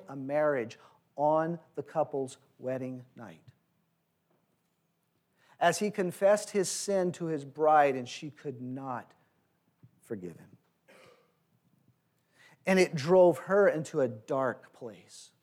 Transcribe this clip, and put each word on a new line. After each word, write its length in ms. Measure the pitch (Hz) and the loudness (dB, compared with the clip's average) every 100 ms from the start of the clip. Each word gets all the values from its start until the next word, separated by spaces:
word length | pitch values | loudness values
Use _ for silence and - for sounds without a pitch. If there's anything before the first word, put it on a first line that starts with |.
| - | -6
a 80 | 139 | -12
marriage 640 | 135 147 151 135 110 - - _ _ - | -4 0 0 0 -4 -10 -20 _ _ -2
on 420 | 147 156 165 170 - - | 0 2 0 -6 -12 -14
the 60 | |
couple's 560 | - 165 147 143 131 - _ _ | -6 -4 -4 -4 -8 -12 _ _
wedding 440 | 127 131 127 127 127 - | -8 -8 -8 -12 -16 -20
night. 240 | 110 80 _ _ _ _ _ _ _ _ _ _ _ _ _ _ _ _ _ _ _ _ _ - | -20 -20 _ _ _ _ _ _ _ _ _ _ _ _ _ _ _ _ _ _ _ _ _ 0
As 200 | 170 170 | 0 2
he 100 | 208 | -2
confessed 640 | 202 180 - 196 208 - | -2 -6 0 2 2 0
his 180 | 208 175 | -4 -2
sin 420 | - - 196 180 | -4 -2 0 0
to 120 | - 170 | -4 -6
his 180 | 151 | -6
bride, 520 | 139 147 156 151 143 131 | -8 0 4 6 6 2
and 120 | 123 | -6
she 220 | - 151 | -12 -14
could 320 | - 147 123 | -12 -12 -10
not 500 | 127 131 135 120 - _ _ _ _ _ _ _ - _ | -10 -10 -8 -10 -12 _ _ _ _ _ _ _ -20 _
forgive 320 | - 110 87 78 | -12 -10 -10 -16
him. 220 | - - _ _ _ - - _ _ _ _ _ _ _ _ _ _ _ _ _ _ _ - | -20 -20 _ _ _ -20 -20 _ _ _ _ _ _ _ _ _ _ _ _ _ _ _ 0
And 100 | 190 | 2
it 160 | 180 | 2
drove 460 | 160 143 185 180 - | 0 4 8 8 6
her 280 | - 202 196 | 2 4 4
into 340 | 151 151 156 | 2 -2 -2
a 60 | 127 | -2
dark 680 | 113 - 139 131 - - | -2 -4 -2 -2 -4 -10
place. 580 | - 120 92 87 - - _ | -18 -18 -18 -20 -20 -20 _